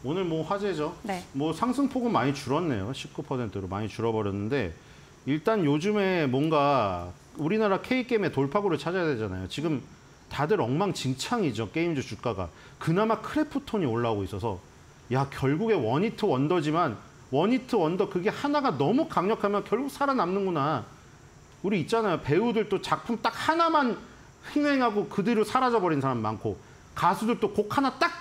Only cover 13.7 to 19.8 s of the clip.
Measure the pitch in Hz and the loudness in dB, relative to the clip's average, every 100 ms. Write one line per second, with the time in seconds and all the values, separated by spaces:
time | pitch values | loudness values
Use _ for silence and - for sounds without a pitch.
13.7 | 220 156 113 120 107 92 104 113 92 - | -2 0 0 0 0 -2 -4 -4 -6 -12
14.7 | - - - - 123 139 - 135 151 220 | -20 -20 -20 -2 -2 0 0 0 0 2
15.7 | 202 110 131 220 - 214 127 143 180 151 | 2 2 0 0 0 0 2 2 2 2
16.7 | 156 170 101 - - - 135 185 254 - | 0 0 -2 -12 -20 -2 2 2 2 2
17.7 | 233 156 185 202 185 185 - 285 294 262 | 2 2 2 0 0 -2 -2 0 2 2
18.7 | 147 139 240 320 - 180 220 202 202 202 | 2 2 2 2 0 0 0 0 0 0
19.7 | 220 | -2